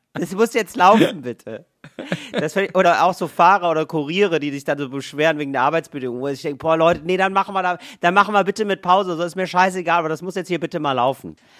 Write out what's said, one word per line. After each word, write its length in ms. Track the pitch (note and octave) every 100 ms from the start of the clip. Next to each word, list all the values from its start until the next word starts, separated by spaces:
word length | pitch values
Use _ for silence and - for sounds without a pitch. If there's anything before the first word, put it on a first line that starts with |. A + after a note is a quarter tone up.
| _
Das 180 | - F3+
muss 200 | F#3+ A3+
jetzt 220 | A#3+ F#3+ -
laufen, 440 | F3+ G#3+ - F3
bitte." 440 | B2 - - A2 - _ - - - F3+ -
Das 220 | A#3 D#3
fänd 160 | G3 G3
ich, 60 | F#3
oder 280 | F3 D#3+
auch 100 | E3+
so 140 | F3 F3
Fahrer 420 | - F3 G3 F3
oder 140 | D#3 D3+
Kuriere, 540 | D#3+ C#3+ F3+ G3+ D#3+
die 120 | C#3+
sich 120 | C#3
dann 140 | D3 C#3+
so 120 | C3+
beschweren 480 | C#3 - C#3 D#3+ D3
wegen 140 | C#3+
der 80 | C3
Arbeitsbedingungen, 580 | C3+ E3 D#3 D3 B2+ B2
wo 60 | C#3
ich 120 | C3+
denke, 160 | D#3 C3+
"Boah, 200 | D#3+ D#3+
Leute, 240 | E3 F3
nee, 140 | D#3+ F#3
dann 140 | F#3+
machen 200 | G3 F#3+
wir 80 | G3
da, 160 | F3+ F3 - -
dann 140 | F3
machen 200 | G3 G3+
wir 100 | G#3
bitte 220 | F#3 G3 G#3
mit 160 | G3
Pause. 340 | F3 F#3+ F#3+ D#3+
So 60 |
ist 120 | F3 F3+
mir 100 | F3+
scheißegal, 520 | F3+ F#3+ F#3 E3+ E3+
aber 100 | D#3
das 120 | D#3
muss 140 | F3+ F#3
jetzt 120 | E3+
hier 120 | E3+
bitte 200 | D#3+ E3+
mal 140 | D3
laufen." 420 | B2+ B2+ B2+ E2+ D#2 _